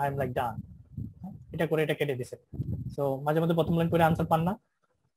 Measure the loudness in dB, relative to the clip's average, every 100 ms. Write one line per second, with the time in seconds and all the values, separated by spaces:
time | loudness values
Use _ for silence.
0 | -2 -2 -2 -2 -4 -6 -12 -16 -16 -12
1 | -12 -12 -14 -14 -8 -2 0 2 2 0
2 | 0 -2 -6 -12 _ -8 -6 -6 -6 -2
3 | -2 0 0 2 2 2 2 2 2 4
4 | 4 4 2 2 2 -2 _ _ _ _
5 | _